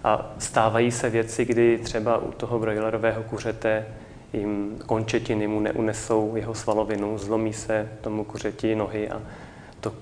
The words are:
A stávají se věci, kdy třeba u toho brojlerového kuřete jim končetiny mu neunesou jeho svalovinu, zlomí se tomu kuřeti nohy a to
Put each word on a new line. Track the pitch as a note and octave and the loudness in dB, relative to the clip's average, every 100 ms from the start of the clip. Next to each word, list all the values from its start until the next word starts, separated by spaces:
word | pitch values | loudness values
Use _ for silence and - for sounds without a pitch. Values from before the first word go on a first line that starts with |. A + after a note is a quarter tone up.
A | A#2 G#2+ - - | 4 2 0 -8
stávají | - - A2 A2 A#2+ | 0 4 4 6 4
se | A#2+ B2+ | 2 0
věci, | A2+ A2+ - B2 | 2 0 0 2
kdy | A#2 A#2 A2+ | 6 6 6
třeba | A2+ A#2 G#2+ A2+ | 2 -2 2 2
u | - | 0
toho | - A2+ A#2 | -6 -2 0
brojlerového | A2 G#2+ A2 A2+ A2+ G#2+ | 0 0 0 2 2 0
kuřete | A2+ G#2+ A2+ A2 A2+ A2 A2 - - - - | -4 -4 -4 -2 0 0 -2 -12 -16 -18 -8
jim | A2+ G#2 G#2 G2+ A2 - | -4 -2 -2 -4 -6 0
končetiny | A2 A2 A#2 A2+ A2 G#2 | 0 2 -2 0 0 0
mu | G#2+ | 0
neunesou | G#2+ - A2 G#2+ - A2 G#2+ A2+ | 0 0 0 -2 2 2 2 -2
jeho | G#2+ A2 | -4 -6
svalovinu, | - G#2+ G#2+ G#2 G2+ G#2+ | 0 0 2 0 -2 -2
zlomí | G2 A2 A2 | 0 0 0
se | A2 - A2 G#2+ - | -4 -2 -2 -2 -6
tomu | - G#2+ | -6 -4
kuřeti | G#2 G#2+ G#2+ G#2+ A2+ A2 | -4 -4 -6 -2 0 2
nohy | G2+ G#2+ G#2+ | 0 -2 -4
a | - A2 - - - - - | -6 -8 -14 -16 -18 -20 -8
to | A2+ - | -8 -8